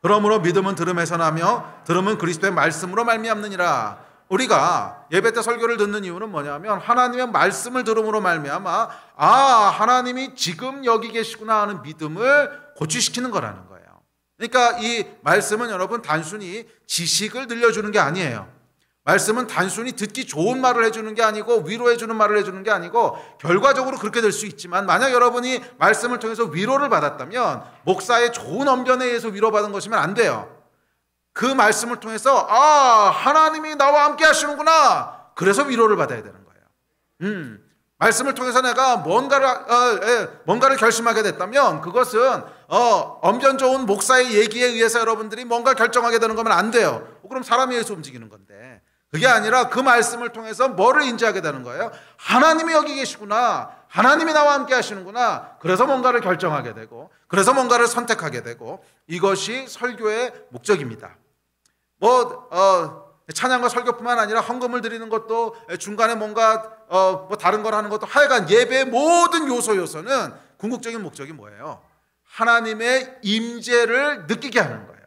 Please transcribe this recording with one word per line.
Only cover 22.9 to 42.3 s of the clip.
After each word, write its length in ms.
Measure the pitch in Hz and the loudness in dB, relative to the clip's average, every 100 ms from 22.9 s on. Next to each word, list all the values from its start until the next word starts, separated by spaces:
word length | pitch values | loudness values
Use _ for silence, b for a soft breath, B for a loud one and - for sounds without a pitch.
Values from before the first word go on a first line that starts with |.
| 226 190 B B _ | 0 0 B B _
결과적으로 580 | 156 180 269 269 262 262 | -2 2 4 2 -2 -6
그렇게 220 | 208 233 | -4 0
될 120 | 214 | 0
수 160 | - 208 | -2 -10
있지만 400 | - 175 180 196 | -12 -6 -4 0
만약 260 | 175 262 | 2 2
여러분이 500 | 247 240 240 247 254 B - | 4 2 2 -4 -6 B 0
말씀을 420 | 175 208 233 240 | 2 2 -2 -4
통해서 240 | 226 220 220 | -6 -4 -4
위로를 440 | 156 214 277 285 | -2 0 0 2
받았다면 760 | 226 147 - 127 240 214 123 B B | 0 0 -6 -10 -4 -4 -4 B B
목사의 500 | 156 180 - 233 240 | -4 -4 2 2 2
좋은 340 | 233 - 190 277 | -2 -8 -2 0
언변에 380 | 254 254 254 254 | 0 2 0 0
의해서 220 | 233 220 | -4 -6
위로받은 420 | 202 220 214 208 | -2 0 0 -2
것이면 280 | 196 196 220 | -6 -4 -2
안 160 | 151 214 | -2 0
돼요. 360 | 202 113 95 - _ _ _ _ _ _ _ | 0 0 -8 -20 _ _ _ _ _ _ _
그 140 | - 247 | -4 -2
말씀을 540 | 262 214 214 233 233 | 4 2 2 -4 -8
통해서 480 | 220 220 269 262 - | -10 -2 2 2 2
"아, 600 | 220 302 294 262 226 202 | 4 6 6 6 6 6
하나님이 640 | 165 254 302 311 311 311 294 | 2 2 4 2 0 -8 2
나와 300 | 277 294 294 | 4 6 4
함께 200 | 302 311 | 4 4
하시는구나." 1040 | 302 294 285 311 320 262 165 120 - - - | 4 0 -2 2 6 6 2 -4 -14 -20 -2
그래서 280 | 180 202 | 0 2
위로를 340 | 285 233 226 196 | 0 2 2 2
받아야 260 | 139 120 | -2 -6
되는 200 | 107 92 | -12 -20
거예요. 180 | 95 _ _ _ _ _ _ _ | _ _ _ _ _ _ _ _
음, 420 | 190 202 135 104 _ _ _ _ | -8 -8 -12 -18 _ _ _ _
말씀을 360 | 220 - 277 | 0 2 -4
통해서 280 | 262 254 240 | -4 -2 2
내가 360 | 254 233 262 226 | 2 2 2 2
뭔가를, 480 | 151 214 269 269 269 | 0 0 2 2 2
어, 540 | 254 - 240 247 196 | 0 2 2 4 0
예, 260 | 208 240 175 - - | 0 0 0 -8 -2
뭔가를 320 | 220 269 269 | 2 4 4
결심하게 460 | 220 226 233 226 | 2 4 0 0
됐다면 580 | 202 - 180 269 247 151 | -2 -4 -2 2 2 0
그것은, 640 | 160 208 247 220 262 | -2 0 0 2 2